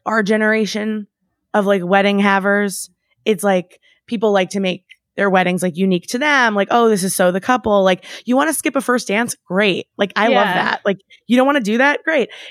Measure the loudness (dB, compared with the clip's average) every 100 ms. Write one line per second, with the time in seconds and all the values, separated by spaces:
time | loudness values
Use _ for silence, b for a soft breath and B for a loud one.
0 | -4 -2 0 0 0 0 -2 -4 -6 -6
1 | -10 _ _ _ _ -2 0 0 2 2
2 | 2 2 2 2 0 0 -2 -6 -14 _
3 | _ _ -4 0 0 0 -2 _ b b
4 | -10 -2 0 0 0 -2 -4 -4 _ -20
5 | _ -4 0 2 2 0 -2 0 0 0
6 | -2 -4 0 2 2 0 0 2 2 2
7 | -2 0 0 0 0 -2 2 2 2 0
8 | B B -2 0 0 -2 -4 -4 -2 -2
9 | -2 -2 -4 -8 -4 0 0 -2 -6 -6
10 | -4 0 2 2 2 0 -2 -2 -2 -4
11 | _ b 0 2 4 2 0 2 0 0
12 | -2 -2 -2 B B